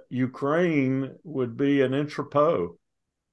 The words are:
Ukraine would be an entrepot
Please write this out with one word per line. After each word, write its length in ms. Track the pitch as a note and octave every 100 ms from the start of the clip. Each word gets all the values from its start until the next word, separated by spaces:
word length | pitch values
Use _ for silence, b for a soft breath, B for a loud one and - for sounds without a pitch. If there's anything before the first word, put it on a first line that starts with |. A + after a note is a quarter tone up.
| -
Ukraine 1040 | B2 B2+ - C#3 D#3+ F3+ D3+ C3 C3+ C3 - -
would 320 | C3+ A#2+ A#2
be 240 | C#3+ C#3
an 120 | B2+
entrepot 840 | C3+ D3 - C#3+ C#3+ D3+ D3 F2 - _ _ _ _ _